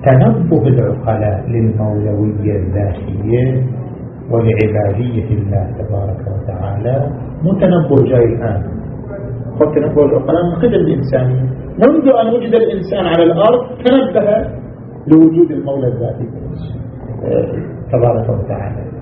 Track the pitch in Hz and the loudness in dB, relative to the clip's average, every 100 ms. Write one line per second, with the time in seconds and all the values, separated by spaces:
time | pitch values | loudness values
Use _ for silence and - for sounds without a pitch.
0 | 135 131 196 214 165 160 131 123 104 - | 4 6 4 2 2 2 4 4 2 0
1 | - 104 107 95 - 117 110 107 107 104 | -2 -2 0 -2 -2 0 0 0 -2 -2
2 | 107 104 107 104 101 101 90 98 101 - | -2 0 -2 0 -2 -2 -2 -2 -2 -4
3 | - 101 104 120 127 131 - - - - | -6 -4 0 0 2 0 -2 -4 -8 -12
4 | - - - 117 110 101 107 104 101 98 | -14 -14 -4 0 2 2 2 2 -2 -2
5 | 123 110 107 107 98 98 90 - - 98 | -2 -2 -2 -2 0 -2 -2 -6 -6 -4
6 | 98 - - - - 95 101 98 113 135 | -4 -6 -6 -6 -6 -6 -4 -4 -2 -2
7 | 233 - - - 170 196 190 180 - 135 | -2 -6 -10 -4 0 2 4 2 4 4
8 | 117 127 117 - 113 98 - - - - | 4 4 4 2 -2 -4 -4 -8 -10 -12
9 | - - - - - - 147 151 - 147 | -12 -12 -10 -8 -8 0 2 2 0 2
10 | 143 135 - 175 175 165 240 196 160 147 | 4 2 2 0 0 0 2 2 2 0
11 | 123 131 127 - - - - - 247 311 | 0 0 0 0 -2 -6 -10 2 4 4
12 | 269 240 226 233 240 233 226 196 165 196 | 4 4 4 0 2 2 2 -2 -4 -2
13 | 175 170 165 165 214 247 - - 247 262 | 0 4 4 4 4 4 0 -2 2 4
14 | 220 220 202 208 - - - - - - | 4 0 2 0 -2 -10 -14 -16 -16 -12
15 | - 156 165 165 160 143 139 139 127 107 | 4 6 8 6 2 2 -4 -2 -2 -2
16 | 120 - 117 - - - - - - - | -4 -4 -8 -8 -10 -10 -10 -10 -10 -12
17 | - - - - - - - - - 127 | -12 -8 -2 0 -2 -6 -8 -10 -4 2
18 | 117 117 110 - - 98 101 107 - - | 2 2 -2 -2 -4 -6 -6 -8 -10 -12